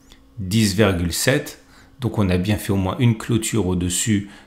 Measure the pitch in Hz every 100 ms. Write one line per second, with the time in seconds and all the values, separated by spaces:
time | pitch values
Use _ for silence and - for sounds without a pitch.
0 | - - - - 92 110 107 95 104 90
1 | 85 - - 147 147 - - - - -
2 | 117 110 98 92 92 101 - 98 92 92
3 | 120 110 - - - 113 92 92 92 87
4 | - 104 95 -